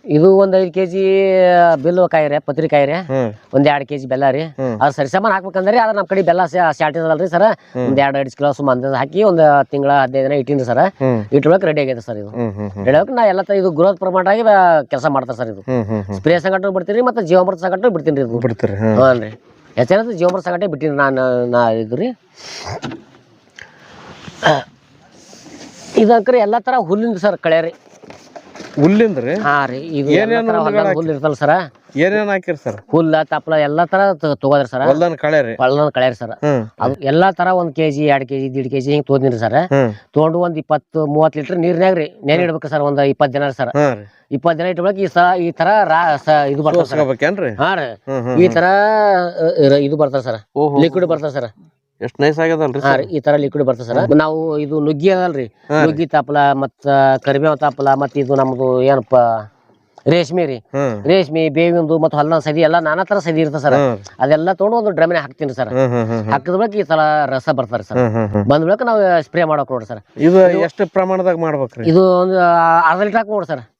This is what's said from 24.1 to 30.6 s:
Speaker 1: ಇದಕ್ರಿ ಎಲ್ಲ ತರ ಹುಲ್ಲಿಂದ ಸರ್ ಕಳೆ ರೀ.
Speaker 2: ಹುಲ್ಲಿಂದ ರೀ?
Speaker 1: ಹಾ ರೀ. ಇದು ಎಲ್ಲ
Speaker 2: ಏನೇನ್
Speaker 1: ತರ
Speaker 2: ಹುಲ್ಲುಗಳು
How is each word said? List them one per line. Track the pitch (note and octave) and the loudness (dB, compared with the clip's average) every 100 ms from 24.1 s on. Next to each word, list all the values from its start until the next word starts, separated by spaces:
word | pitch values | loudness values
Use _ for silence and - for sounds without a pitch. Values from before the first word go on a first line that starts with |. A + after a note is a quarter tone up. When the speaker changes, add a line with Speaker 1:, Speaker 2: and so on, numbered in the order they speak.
| - - - - C#3+ - _ _ _ _ _ - - - - - - - - | -20 -20 -4 0 0 -4 _ _ _ _ _ -20 -20 -20 -20 -20 -20 -4 2
Speaker 1:
ಇದಕ್ರಿ | G#3+ A#3 G3 B3 | 4 4 4 2
ಎಲ್ಲ | G#3 A#3 | 2 -2
ತರ | B3+ B3+ | -2 -2
ಹುಲ್ಲಿಂದ | E3 G3+ A#3 F#3+ | -2 -2 -2 -2
ಸರ್ | G#3 F3+ | -2 -2
ಕಳೆ | - D#3+ | 0 0
ರೀ. | E3 - _ - - - - - - - - - | -2 -10 _ -20 -20 -20 -20 -20 -20 -20 -12 2
Speaker 2:
ಹುಲ್ಲಿಂದ | D#3 G#3 A3+ D3+ | 4 4 2 0
ರೀ? | A#2+ | -4
Speaker 1:
ಹಾ | F#3+ G#3 C#3+ C3+ | -2 0 0 -2
ರೀ. | C3 | -6
ಇದು | E3 D3 C#3 | -6 -4 0
ಎಲ್ಲ | D#3+ | 2
Speaker 2:
ಏನೇನ್ | A3 A#3 A3+ | 2 0 0
Speaker 1:
ತರ | |
Speaker 2:
ಹುಲ್ಲುಗಳು | F3 | -2